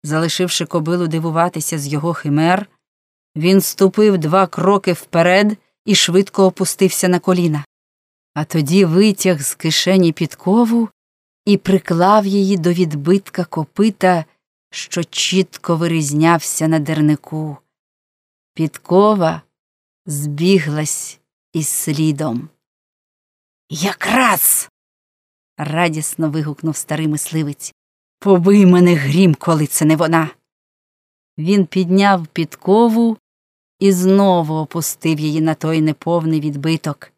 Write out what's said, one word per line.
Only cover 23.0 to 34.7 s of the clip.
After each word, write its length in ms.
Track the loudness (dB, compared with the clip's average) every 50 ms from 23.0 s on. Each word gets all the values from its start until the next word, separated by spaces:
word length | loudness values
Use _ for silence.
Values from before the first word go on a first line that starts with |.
| _ _ _ _ _ _ _ _ _ _ _ _ _ _
«Якраз!» 1000 | -8 -6 -4 -6 -4 _ -4 -2 0 2 2 0 0 0 0 -2 -2 -2 -4 _ _ _ _ _ _ _ _ _ _ _ _ _ _ _ _ _ _
радісно 720 | -10 -8 -6 -2 -2 -2 -2 -2 -4 -8 -8 -6 -4 -4 -4
вигукнув 460 | -4 -4 -6 -6 -8 -6 -6 -6 -6
старий 320 | -6 -8 -8 -6 -4 -2
мисливець. 680 | -2 -4 -4 -6 -6 -4 -4 -4 -4 -8 _ -16 -18 _ _ _ _ _ _ _ _ _ _
«Побий 460 | 2 2 2 4 4 4 6 8 8
мене 300 | 6 6 6 6 4 4
грім, 400 | 2 0 0 2 4 4 4 2
коли 320 | _ -2 -2 0 0 -2
це 180 | -2 -2 0 2
не 100 | 2 2
вона!» 340 | 2 2 0 2 0 -2 -2 -8 _ _ _ _ _ _ _ _ _ _ _ _ _ _ _ _ _ _ _ _
Він 280 | -6 -2 0 2 2 0
підняв 640 | 0 -2 -4 0 2 2 2 4 4 2 0 -2
підкову 880 | -8 _ -6 -6 -6 -8 _ _ 2 2 4 4 2 2 2 0 0 -2 _ _ _ _ _ _ _ _ _ _ _ _ _
і 120 | 2 2
знову 640 | 2 4 4 4 4 4 4 4 2 2 0 -2 -4
опустив 640 | -6 -6 -6